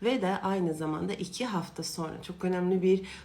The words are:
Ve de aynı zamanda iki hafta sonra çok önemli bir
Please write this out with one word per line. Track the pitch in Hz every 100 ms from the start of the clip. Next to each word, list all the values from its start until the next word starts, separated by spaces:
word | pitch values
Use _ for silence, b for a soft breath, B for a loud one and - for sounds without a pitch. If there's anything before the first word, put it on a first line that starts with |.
Ve | 220 262
de | 185 190
aynı | 190 196 170
zamanda | 156 156 156 180
iki | - - - 254
hafta | 185 180 -
sonra | - - 160 -
çok | - 185
önemli | 185 180 180 190
bir | 185 190 190 B